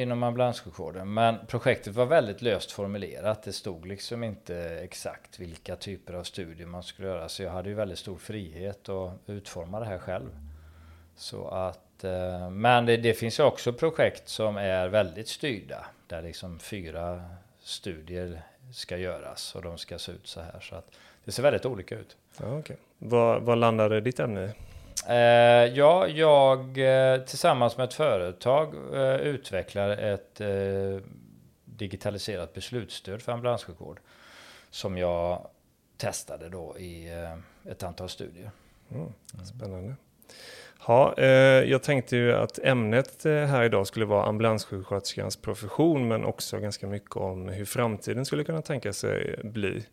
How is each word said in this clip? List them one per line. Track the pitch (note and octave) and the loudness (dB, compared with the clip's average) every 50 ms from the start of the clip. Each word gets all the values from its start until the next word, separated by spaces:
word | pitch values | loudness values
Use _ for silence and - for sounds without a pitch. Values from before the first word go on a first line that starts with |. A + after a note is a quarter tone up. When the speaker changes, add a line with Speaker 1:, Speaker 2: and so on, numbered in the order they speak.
Speaker 1:
inom | B2+ B2 A#2+ A#2+ B2 | -2 -2 -2 0 0
ambulanssjukvården. | A#2+ A#2+ B2 B2 B2 A#2 - - F#2 - - F2 D#2 E2+ F#2 F#2 G2 G#2 | -2 2 2 0 0 0 -4 -12 -16 -12 -10 -10 -10 -8 -10 -8 -4 0
Men | A2 A#2 A#2 A#2 A2+ - | 4 4 4 2 0 -6
projektet | - - A2+ - C3 A#2 - - A2 G2 | -6 -6 0 0 0 0 0 -4 -6 0
var | A#2 B2 | 0 2
väldigt | B2 D#3+ E3 B2+ G#2 G2 - | 4 4 4 4 2 -6 -4
löst | A#2+ A#2 G2+ F2 - - | -2 0 0 0 -2 -8
formulerat. | - - G2+ G2 G2+ G#2 F#2+ D#2+ B1+ C2+ E2+ G#2 G#2+ G#2+ - | -8 -8 -6 -6 -6 -8 -8 -10 -10 -4 -2 -2 -2 -2 -6
Det | G2+ F#2+ | -12 -12
stod | - - G#2 F2+ E2 E2+ | -10 -10 -10 -10 -10 -12
liksom | F#2 G2 G2 - - A#2+ A#2 A#2 | -14 -12 -12 -10 -10 -8 -8 -8
inte | A2+ G2 - _ - F2 E2+ E2+ E2 E2 E2 F2+ | -8 -8 -10 _ -12 -10 -8 -8 -10 -10 -12 -12
exakt | F2+ - - - E2+ D#2 - - _ - - | -14 -14 -12 -12 -12 -12 -12 -20 _ -16 -16
vilka | F#2 E2+ E2 - _ - F2+ | -14 -14 -14 -14 _ -12 -12
typer | - - G2+ G2 F2 _ - F2 | -10 -10 -12 -12 -12 _ -12 -12
av | F2+ E2+ | -10 -12
studier | - - - F2+ E2 E2 E2+ F2 | -10 -10 -12 -12 -12 -12 -16 -16
man | E2+ F2 F2+ F2 | -14 -14 -14 -14
skulle | - - - F#2+ | -14 -14 -10 -8
göra, | F#2+ F#2 E2+ D#2+ E2 | -6 -6 -6 -8 -10
så | - - G2 | -10 -8 -8
jag | F2 | -6
hade | F2 F#2 F2+ G2+ | -6 -6 -8 -6
ju | G#2 | -4
väldigt | G#2+ G#2+ F#2+ E2+ - | -4 -4 -6 -6 -12
stor | - G#2+ F#2 | -12 -12 -14
frihet | D#2+ - - G#2+ G#2+ F#2+ D#2+ D#2+ E2+ F#2 G2+ G2 - _ - | -14 -12 -12 -10 -10 -10 -12 -12 -10 -10 -10 -10 -12 _ -8
att | G2 F#2+ F#2 F2+ F#2 G2 _ | -6 -6 -6 -8 -10 -14 _
utforma | - G#2 G2+ G2 - - F2+ E2 E2+ G2 A2 | -12 -12 -12 -12 -12 -12 -12 -10 -10 -8 -8
det | A#2 | -8
här | A2 F#2+ F2 | -8 -8 -8
själv. | - G2 F#2 F2+ C2 - - - - - - - - - - - - - - - - _ _ | -8 -8 -8 -8 -8 -10 -14 -16 -16 -18 -18 -20 -20 -20 -20 -20 -20 -20 -20 -20 -20 _ _
Så | - - - - G2+ - | -18 -16 -14 -12 -12 -10
att, | - E2+ F#2+ F#2 F#2 F2 - _ _ _ _ - | -8 -6 -6 -6 -6 -8 -10 _ _ _ _ -8
eh, | F#2+ F#2 F#2 F#2 F#2 F#2 F2+ F2+ F2+ | -6 -4 -4 -4 -4 -6 -6 -8 -8
men | F#2 G2+ A2 A#2+ B2 A#2+ A#2+ | -6 2 4 6 6 6 6
det, | A#2 A#2 | 4 2
det | A#2 A#2 A#2 G#2+ | 4 4 2 2
finns | - A2+ A2+ - - | 2 -2 -4 2 4
ju | D3+ | 4
också | B2 - - - A#2+ A#2+ | 4 4 2 -4 -4 -2
projekt | - E3 E3 D#3 - C3 G2+ - - - - | 0 -2 0 2 2 2 2 2 -4 -14 -12
som | - - A2 G#2+ G#2 | -6 -2 -2 -2 -2
är | G2+ G2+ F#2+ F#2 F#2 F#2 | -2 -2 0 0 0 0
väldigt | F#2 G2 G#2+ G2+ F2 D#2 G#2 A2+ | 2 2 2 2 2 -4 -10 -10
styrda, | - - - - D3 A#2 F#2+ D2+ - C2+ A1 - - - _ _ | -10 -8 -6 -4 -4 -4 -4 -8 -12 -14 -14 -14 -18 -20 _ _
där | _ F2 E2 | _ -10 -10
liksom | E2 E2 D#2 - - F2+ F2 D#2+ | -10 -10 -12 -12 -12 -14 -14 -14
fyra | - - A2 G2+ E2+ D#2+ D#2 E2 E2+ F2 F2 F2 F2 F2 F2+ F#2 _ _ _ _ | -12 -12 -10 -10 -10 -10 -8 -8 -6 -6 -8 -8 -12 -16 -18 -20 _ _ _ _
studier | _ - - - - G#2 E2+ D#2 D#2 E2 F2 F2+ F2+ F2 E2+ E2 D#2+ - _ _ C3 B2+ B2 | _ -12 -12 -10 -8 -10 -10 -10 -12 -10 -8 -8 -6 -8 -10 -12 -16 -20 _ _ -20 -20 -16
ska | - - - F2+ | -14 -10 -8 -8
göras | F2+ F#2 F2+ E2+ D2 C#2+ C2 B1+ - - - - | -6 -6 -6 -6 -8 -12 -14 -12 -12 -12 -12 -12
och | F#2+ | -12
de | F2 F2 E2+ | -12 -12 -12
ska | E2 - - F2 E2+ | -12 -12 -14 -12 -12
se | - - | -12 -12
ut | F2 F2+ - | -14 -16 -16
så | - - E2+ | -16 -14 -14
här. | E2 E2+ - F#2+ | -14 -14 -16 -16
Så | - - F#2+ | -16 -14 -16
att | F2 - _ _ _ - - _ _ _ | -16 -16 _ _ _ -20 -20 _ _ _
det | - | -8
ser | - - B2 | -6 2 2
väldigt | D3 B2 - - | 2 2 2 -2
olika | C3 B2 G2 F2 - A2 | -4 -6 -6 -8 -10 -12
ut. | G#2+ G2 - - _ _ _ _ - | -12 -12 -18 -20 _ _ _ _ -12
Speaker 2:
Ja, | G#2 G#2 - - | -8 -8 -8 -8
okej. | - - - - _ _ _ | -8 -12 -16 -18 _ _ _
Vad, | _ A2+ A2 A#2+ A#2+ A#2 A2+ A2+ - | _ -4 2 4 4 6 6 4 2
vad | A2+ A#2+ A#2+ | 2 2 4
landade | A#2 A#2 A#2 A2+ A2 G#2+ G#2 A2 G#2+ | 6 4 4 4 4 2 4 2 2
ditt | G#2+ B2 B2 - | 0 -2 -2 -2
ämne | D3 B2 G#2 G2 F#2+ | -4 -4 -2 -4 -6
i? | G#2 G#2+ - - - - - - - - - - - | -6 -8 -12 -18 -18 -18 -20 -20 -12 -12 -10 -2 0
Speaker 1:
Eh, | A#2+ A#2+ A#2+ A#2+ A#2+ A#2+ A#2+ A#2+ A#2+ A#2+ A#2+ B2 C3 | 4 6 8 8 10 10 10 10 10 10 8 6 6
ja, | C#3 C#3+ D3+ E3+ F#3 F#3+ | 8 8 8 8 8 4
jag, | F3 D3+ D3+ D#3+ D#3 D3 C#3+ C3+ C3+ C3 B2+ B2+ C3 C3 | 2 2 4 6 8 10 10 10 8 6 4 0 -6 -2
eh, | C3+ C3 C3 C3 C3 C3 C3 C3 C3 | 2 4 6 6 6 6 6 4 4
tillsammans | C3 - - - - E3+ D3 B2+ A#2+ A#2 - | 0 -6 -6 2 4 4 4 4 2 2 2
med | - B2+ | -2 -4
ett | A#2+ - | -4 -2
företag, | - D#3 D3 A2 F#2+ F2 F2+ F2+ - - A#2+ C3 D3 D#3 D3+ D3+ D3 C3+ C3+ C#3 | 0 0 2 2 0 0 -4 -6 -2 0 2 4 4 2 0 -6 -12 -10 -6 -2
eh, | C3+ C3+ C3 C3+ | 0 0 2 2
utvecklar | C#3 C#3+ D3 C#3+ A2+ - - G2 F#2 E2+ - - G2+ G2+ G2+ | 0 0 -2 -4 -6 -8 -6 -6 -6 -6 -4 -4 -2 -2 -2
ett, | G#2 G2+ - G#2+ G2+ F#2+ - _ _ - | -2 -2 -2 -2 -2 -4 -6 _ _ -6
eh, | G#2 G2+ G2 G2 G2 G2 G2 G2 G2 G2 G2 G2 G2 - - - A#1 A1 G#1+ - - - _ _ _ | -4 -2 -2 -2 -2 -2 -2 -2 -2 -4 -4 -6 -10 -14 -20 -20 -20 -20 -20 -20 -20 -20 _ _ _
digitaliserat | - A2+ G#2+ G#2+ F#2 G2+ G2 - A2 G2+ F#2+ - - G#2 F2+ E2+ - - | -20 -12 -10 -8 -8 -8 -6 -6 -6 -6 -4 -6 -6 -6 -6 -8 -8 -10
beslutsstöd | G2 - - B2 B2 G2+ - - - - F#2+ F#2+ A2 | -14 -12 -8 -8 -8 -8 -8 -12 -14 -10 -10 -12 -8
för | - - | -6 -8
ambulanssjukvård | A#2+ A#2+ A#2+ B2 A#2+ A2 - - E2+ - E2+ - D2+ - _ _ _ _ - - - - - - - - _ _ | -6 -2 -2 -2 -2 -2 -6 -12 -16 -16 -16 -16 -16 -18 _ _ _ _ -20 -20 -20 -20 -20 -20 -20 -20 _ _
som | - - - G2+ F#2 | -14 -8 -6 -4 -2
jag | F2+ F2+ F2 F2 E2+ F2 F2 F2 - - - _ _ _ _ _ _ _ _ _ | 0 0 2 2 0 0 0 -2 -4 -6 -14 _ _ _ _ _ _ _ _ _
testade | - - G#2 - - - - C#2+ C#2+ - E2+ | -6 -6 -6 -6 -6 -10 -12 -14 -14 -12 -12
då | F#2 F2+ E2 D2+ - | -12 -12 -12 -12 -12
i, | - F#2 F2 E2+ E2+ E2 E2+ E2+ | -14 -14 -12 -12 -14 -14 -12 -10
eh, | E2+ E2+ E2+ E2 E2 E2 - _ _ _ F#3+ | -10 -10 -10 -12 -14 -16 -20 _ _ _ -16
ett | - - G2 | -10 -8 -8
antal | F2 E2+ - F#2 F2 | -10 -8 -10 -12 -12
studier. | - - - - E2+ E2+ G2+ G#2+ - _ _ _ _ _ _ _ | -10 -12 -14 -14 -14 -16 -18 -18 -18 _ _ _ _ _ _ _
Speaker 2:
Mm, | - B2+ E3 - G#2+ _ _ - - | -12 -10 -10 -10 -14 _ _ -20 -18
Speaker 1:
Mm. | G#2 F2+ | -18 -18
Speaker 2:
spännande. | G2 G#2+ B2 A#2 G2 F#2+ F#2 F#2 A2 C3+ - _ _ _ _ _ - - - - - - - - - _ _ - | -16 -14 -12 -12 -10 -10 -10 -10 -10 -12 -14 _ _ _ _ _ -20 -20 -20 -20 -20 -20 -20 -20 -20 _ _ 2
Ja, | - A#2 B2 C#3+ C#3+ - | 6 8 8 8 6 6
eh, | - C3+ C3 C3 C3 C3+ C3+ C3 C3 B2 B2 | 4 6 8 10 10 10 10 10 8 8 6
jag | C3+ B2+ - | 4 2 2
tänkte | - D3 C3 B2 - B2+ | 2 0 0 0 0 2
ju | A#2+ A#2+ A#2+ A#2+ | 4 4 4 4
att | G#2 A2 - - - - | 4 2 0 -2 0 2
ämnet, | C#3 C3 B2 A2 G#2+ A2+ B2+ C#3 - - - - | 2 4 4 2 4 2 2 2 0 -8 -2 0
eh, | D#3+ D3+ | 2 2
här | D3 D3 C#3 C#3 B2+ A#2+ | 2 2 2 4 4 4
idag | A#2 A2 G2+ G2 | 4 4 2 2
skulle | - - A2+ A2 | 0 -2 -2 0
vara | G#2 G#2 G2+ - | 4 4 4 4
ambulanssjuksköterskans | G#2+ G#2+ G#2+ A2+ A2+ A2 G#2+ - - G#2 F#2+ G2 - G2+ G2 - - - - G2+ G2+ - | 2 0 2 2 2 2 0 -2 -6 -8 -10 -6 -4 -4 -4 -4 -6 -6 -4 -6 -6 -6
profession, | - - A2 G2+ - G#2+ G2 - - D3+ E3+ D#3 C#3 B2 | -8 -6 -8 -8 -6 -8 -6 0 2 4 4 4 2 2
men | A2+ A2+ A2 G#2 | 2 0 0 0
också | G#2 G#2+ - - - - G2+ | -2 -4 -4 -8 -6 -6 -6
ganska | G#2 G#2 G2+ - - | -6 -6 -6 -8 -8
mycket | G2 G2+ - - - - | -8 -8 -8 -8 -10 -6
om | - F#2+ F#2+ F#2 F#2 F#2 F#2+ | -6 -4 -4 -4 -6 -8 -8
hur | F#2+ G2 G#2 | -8 -8 -8
framtiden | - - A#2+ A#2+ A2+ G#2+ G2 - G#2 G#2+ A#2 C3+ | -6 -2 -2 0 0 -2 -4 -6 -6 -4 -4 -4
skulle | - - D3 D3 | -2 -2 -4 -2
kunna | - E3 D#3+ | -4 -6 -6
tänka | D3+ - D3+ B2 - G2+ G2 | -4 -6 -6 -4 -4 -6 -6
sig | - - G#2+ G2+ - - - - - - | -4 -2 -2 -2 -2 -4 -4 -6 -8 -8
bli. | G#2+ A2 A2 G2+ F#2+ - - A2 - | -8 -4 -4 -2 -2 -4 -4 -8 -10